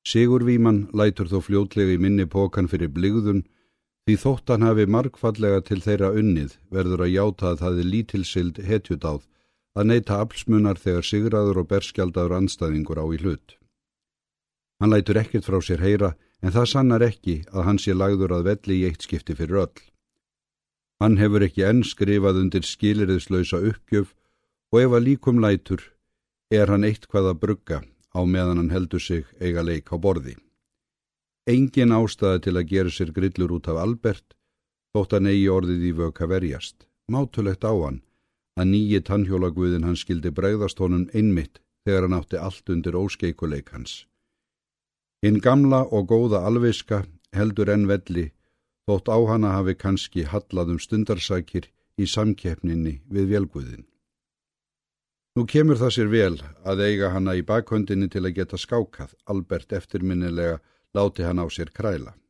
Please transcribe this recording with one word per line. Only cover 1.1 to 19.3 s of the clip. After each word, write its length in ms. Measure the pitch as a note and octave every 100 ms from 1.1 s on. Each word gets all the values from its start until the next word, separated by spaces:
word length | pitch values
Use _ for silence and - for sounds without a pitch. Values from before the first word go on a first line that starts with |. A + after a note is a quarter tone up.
| F#2+ F2+
þó 80 | F#2+ -
fljótlega 480 | G2+ G2+ G#2 F#2+
í 60 | F2+
minni 240 | F#2+ G2+ F2
pokann 440 | G2 F#2+ - F2+
fyrir 180 | F2 E2
blygðun, 540 | D2 F#2+ A2+ G#2 G2 F#2+ _ _ _ _ _
því 140 | - G#2
þótt 260 | C3 B2+ -
hann 160 | A2+ A2+
hafi 220 | G#2+ G2
margfallega 720 | A2 B2+ - A2+ G#2+ G#2 G2 -
til 100 | G2 G#2
þeirra 240 | G#2 G2 G#2+
unnið, 380 | G#2+ E2 C#2+ - _
verður 300 | F#2+ F2+ F2+ F2+
að 80 |
játa 380 | F#2 G2+ F#2 F2+
að 100 | E2
það 200 | F2+ F2+
er 80 | F2
lítilsild 720 | G#2+ A2+ G2 F2+ F#2 F2 D#2+ F#2+
hetjudáð 640 | G#2+ - D#2 E2 C#2+ _ _ _ _ _ G2+
að 120 | G#2+
neyta 260 | A#2+ G#2+ G2+
aflsmunar 580 | A2 - - G#2+ G#2 F#2
þegar 240 | F#2+ F2 -
sigraður 540 | G#2 A2 G#2+ G2+ F#2
og 60 | E2
berskjaldaður 640 | G2 - - F#2 F2+ F2 F#2+
andstæðingur 580 | F#2+ - E2 D#2 D2+ D#2+
á 80 | D#2+
í 60 | E2
hlut. 380 | F2+ D2 _ _ _ _ _ _ _ _ _ _ _ _ _ _
Hann 80 | G#2+
lætur 320 | G#2+ F#2+ G#2+
ekkert 240 | A2 A2+ -
frá 140 | F#2
sér 240 | E2+ E2+ F#2
heyra, 300 | G2+ G2 D#2 _ _
en 80 | F#2
það 220 | G2+ A#2+
sannar 320 | C#3 C3 A2+ A#2+
ekki 380 | - F2+ D#2+ E2
að 160 | F#2+ F2+
hann 80 | G#2
sé 160 | -
lagður 400 | F#2 G2 G2 F#2 F2
að 100 | F2
velli 300 | G#2 - F#2
í 80 | F#2
eitt 160 | D#2+ -
skipti 320 | D#2 -